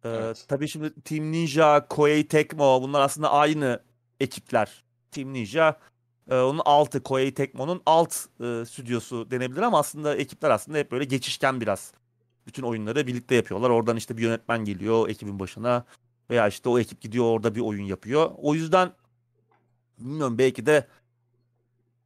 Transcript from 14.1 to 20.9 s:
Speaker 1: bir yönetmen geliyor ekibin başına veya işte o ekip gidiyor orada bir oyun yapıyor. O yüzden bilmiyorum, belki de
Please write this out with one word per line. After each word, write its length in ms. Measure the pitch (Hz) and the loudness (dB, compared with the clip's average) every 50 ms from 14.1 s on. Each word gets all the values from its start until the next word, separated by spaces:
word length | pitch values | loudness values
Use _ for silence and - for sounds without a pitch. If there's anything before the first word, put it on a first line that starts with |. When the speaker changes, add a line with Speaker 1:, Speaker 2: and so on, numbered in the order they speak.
| 120 | -6
Speaker 1:
bir 60 | 113 117 | -4 -2
yönetmen 420 | 113 113 110 _ - 117 117 110 | -2 -2 -4 _ -4 -4 -2 -2
geliyor 440 | 104 101 90 98 107 113 113 113 - | -4 -6 -4 -2 0 2 2 2 0
ekibin 300 | 107 - - 104 101 98 | -4 -8 -10 -10 -8 -8
başına 460 | 95 92 - - 110 123 123 120 123 _ - _ _ _ _ _ _ _ | -8 -10 -10 -6 -2 -2 -2 -2 -2 _ -20 _ _ _ _ _ _ _
veya 180 | 120 120 110 104 | 0 2 2 2
işte 200 | 98 - _ 131 | 0 -2 _ 2
o 100 | 120 123 | 2 2
ekip 220 | 113 - - - | 2 0 -6 -16
gidiyor 240 | - 113 104 123 120 | -14 -8 -2 0 2
orada 300 | 117 113 113 104 117 104 | 2 2 2 0 -2 -2
bir 60 | 113 | -2
oyun 240 | 120 110 107 101 101 | -4 -4 -4 -6 -6
yapıyor. 460 | 98 95 - - 104 123 147 160 165 165 | -6 -8 -8 -6 -2 0 0 0 0 -2
O 180 | - - 147 151 | -4 -2 -2 0
yüzden 380 | 160 160 160 165 185 185 180 - _ _ _ _ _ _ _ _ _ _ _ _ _ _ _ _ _ _ _ _ _ | 0 0 2 2 2 2 2 -2 _ _ _ _ _ _ _ _ _ _ _ _ _ _ _ _ _ _ _ _ _
bilmiyorum, 400 | 113 127 143 156 147 131 117 113 | -12 -10 -6 -4 -2 -2 2 2
belki 280 | 131 131 127 127 110 | 2 2 2 0 0
de 200 | 143 151 147 - _ | 4 4 4 2 _